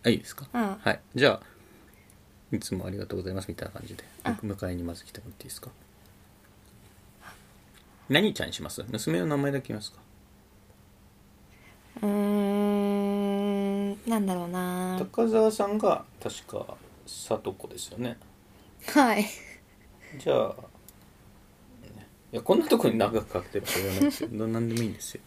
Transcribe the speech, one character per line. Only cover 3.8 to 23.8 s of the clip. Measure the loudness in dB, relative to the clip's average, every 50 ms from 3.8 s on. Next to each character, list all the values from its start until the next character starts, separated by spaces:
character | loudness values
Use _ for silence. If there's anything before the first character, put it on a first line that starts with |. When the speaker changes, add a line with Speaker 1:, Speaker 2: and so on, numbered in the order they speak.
| -14
Speaker 1:
じ | -14 -14
で、 | -16 -16 -20 -20 -8 -4
Speaker 2:
あ。 | -4 -4 -4 -4
Speaker 1:
迎 | -6 -6 -4 -4 -6
え | -4
に | -4 -6
ま | -6 -8
ず | -10 -14
来 | -18 -18
て | -18
も | -18
ら | -18 -18
っ |
て | -18 -16
い |
い | -16
で | -16
す | -16
か？ | -16 -18 -20 -20 -20 -20 -20 -20 -20 -20 -20 -20 -20 -20 -20 -20 -20 -20 -20 -20 -20 -20 -20 -20 -20 -20 -20 -20 -20 -20 -20 -20 -20 -20 -20 -20 -20 -20 -20 -20 -20 -20 -20 -20 -20 -20 -20 -20 -6 0
何 | 2 4 4 4 2
ち | 0
ゃ | -6
ん | -6
に | -6
し | -8 -8
ま | -8
す？ | -8 -8 -8 -6
娘 | -6 -4 -2 0 0 0
の | 2
名 | 2 2
前 | 2 2 0 0
だ | -2
け | -4 -4
言 | -8
い | -8
ま | -8
す | -12 -14
か？ | -16 -20 -20 -20 -20 -20 -20 -20 -20 -20 -20 -20 -20 -20 -20 -20 -20 -20 -20 -20 -20 -20 -20 -20 -20 -20 -20 -20 -20 -20 -20 -20 -20 -20 -20 -20 -20 -20 -20 -12 -4 -2
Speaker 2:
う |
ー | 0
ん、 | 2 2 2 2 2 2 2 2 2 2 2 2 2 2 2 2 2 2 2 0 0 0 0 0 0 0 0 0 0 0 0 0 0 0 0 -2 -4 -4 -2
な | 0 0 2
ん | 2
だ | 0 0
ろ | -2 -2
う | -4
な。 | -4 -2 -2 -2 -2 -2 -2 -2 -2 -2 -4 -2 0
Speaker 1:
高 | 2 2 4
澤 | 6 6 6 6
さ | 6 4 0
ん | 2 2 4
が | 4 4 4 4 0 -12 -20 -10 -10
確 | -10 -10 -10 -14
か | -8 -8 -8 -8 -8 -12 -16 -16 -20 -20 -20 -20
里 | -18 -16 -14 -2 -2 -2 0 0 -6 -8
子 | -6 -12 -14
で | -12 -12
す | -12 -12
よ | -8 -6
ね。 | -6 -6 -6 -8 -16 -20 -20 -20 -20 -20 -20 -20 -20 -20 -20 -12 -10 2
Speaker 2:
は | 4 6 6 6 6 2
い。 | 0 -2 -4 -12 -16 -18 -20 -20 -20 -20 -20 -20 -20 -20 -20 -20 -20 -18 -16 -6
Speaker 1:
じ | -2 2
ゃ | 2
あ、 | 2 2 0 -2 -8 -14 -18 -20 -20 -20 -20 -20 -20 -20 -20 -20 -20 -20 -20 -20 -20 -20 -20 -20 -20 -20 -20 -20 -20 -20 -20 -20 -20 -20 -20 -20 -20 -20 -8 -8
い |
や、 | -8 4
こ | 4 4
ん | 4
な | 6 6
と | 4 6
こ | 6 4
に | 6
長 | 6 4 4 4 0
く | -2
か | 0 -4 -4 -4
け | -2
て | -6 -4
る | -2
人 | 0 -2 0